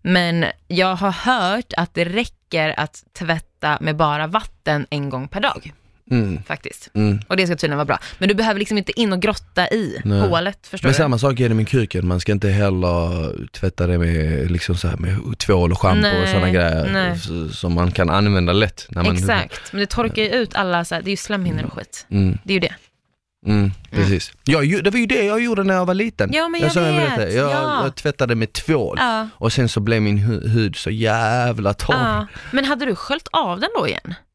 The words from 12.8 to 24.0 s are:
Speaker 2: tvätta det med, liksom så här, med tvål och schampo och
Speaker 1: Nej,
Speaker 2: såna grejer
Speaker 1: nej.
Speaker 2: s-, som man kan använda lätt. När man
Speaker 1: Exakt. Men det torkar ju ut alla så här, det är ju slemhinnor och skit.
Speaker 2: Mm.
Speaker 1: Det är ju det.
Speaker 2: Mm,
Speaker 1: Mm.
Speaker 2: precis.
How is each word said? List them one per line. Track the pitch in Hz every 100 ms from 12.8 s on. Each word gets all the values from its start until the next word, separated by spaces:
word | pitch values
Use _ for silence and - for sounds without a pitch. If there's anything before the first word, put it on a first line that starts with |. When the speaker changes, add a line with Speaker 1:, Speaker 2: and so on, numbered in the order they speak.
| 90 87 85 87 80 50 -
Speaker 2:
tvätta | - 95 - 87
det | 87
med, | 85 82 78 76 80
liksom | 85 - 87
så | 90
här, | -
med | 85 95 - 107
tvål | - 95 87
och | -
schampo | 95 90 104
och |
Speaker 1:
Nej, | 95 90
Speaker 2:
såna | 92 90
grejer | 92 85 80 -
Speaker 1:
nej. | 196 -
Speaker 2:
s-, | 87 87 82 80 -
som | 87
man | 85 87
kan | 90 87
använda | 92 104 98 87
lätt. | 95 110 - -
När | 87
man | 87 90
Speaker 1:
Exakt. | 95 208 - - -
Men | 196
det | 202
torkar | - 226 -
ju | 214
ut | 240 220 -
alla | 185 175 170
så | 165
här, |
det | 190
är |
ju | 196
slemhinnor | - 202 175 -
och | -
skit. | - - - -
Speaker 2:
Mm. | 98 95 -
Speaker 1:
Det | 185
är | 190
ju |
det. | - - _ _ _ _ _ _ -
Speaker 2:
Mm, | 104
Speaker 1:
Mm. | 98 95 -
Speaker 2:
precis. | -